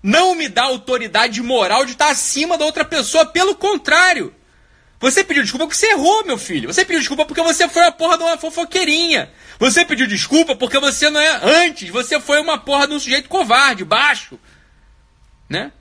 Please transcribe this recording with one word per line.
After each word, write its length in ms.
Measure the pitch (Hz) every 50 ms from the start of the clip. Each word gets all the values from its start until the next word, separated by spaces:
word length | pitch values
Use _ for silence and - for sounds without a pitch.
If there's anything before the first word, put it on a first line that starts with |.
não 340 | - 196 247 320 370 370 359
me 120 | 330 311
dá 160 | 254 175 233 247
autoridade 760 | 269 254 226 - - 254 240 233 214 165 214 233 254 208 220
moral 440 | 240 233 262 233 196 180 208 254 277
de 80 | 247 247
estar 160 | - 294 302
acima 480 | 269 - - - - 269 311 349 349
da 80 | 311 302
outra 200 | 311 302 330 302
pessoa. 400 | - 339 302 233 - - 320 311
Pelo 300 | 320 - 339 370 392 392
contrário. 800 | - - 403 415 311 - - 302 330 359 370 349 262 170 - _ _ _ _ _ _ _ _ _ _ _ _ _ _
Você 240 | - 262 262 392 381
pediu 200 | - 302 285 240
desculpa 220 | 196 - 254 320
porque 120 | 311 -
você 140 | - - 453
errou, 340 | 415 311 269 339 415 440 427
meu 120 | 359 254
filho. 340 | 196 - - 175 143 113 131
Você 120 | 190 349 370
pediu 160 | - 339 311
desculpa 260 | 247 - 285 262 302
porque 160 | - 311 -
você 280 | 330 330 311 - 349 339
foi 140 | - 339 349
a 80 | 339
porra 260 | - - 330 330 339
de 60 | 330 330
uma 140 | 330 330
fofoqueirinha. 960 | - - 320 311 339 339 339 - 370 359 302 302 320 339 339 302 196 139 - _ _ - - -
Você 280 | - 220 262 - - 349
pediu 200 | 339 302 220 247
desculpa 500 | 214 202 190 - - 269 320 330 311 269
porque 220 | - 262 226 -
você 320 | 277 277 277 - - 294 302
não 120 | 302 302
é 180 | 302 320 302 - 156 208 302 330 349
antes. 260 | 339 - - 202 170
Você 300 | 180 247 247 - 311 294
foi 220 | - - 285 302
uma 160 | 302 339 311
porra 280 | 294 - 285 277 285 285
de 80 | 285 302
um 60 | 285
sujeito 300 | - 247 254 285 - -
covarde, 560 | - 381 320 208 233 254 277 269 240 185 185
baixo. 520 | 156 208 233 277 294 269 - - - 131 - _ _ _ _ _ _ _ _ _ _ _ _ _ _ _ _ _ _ _ _ _ _
Né? 220 | 147 185 240 285 _ _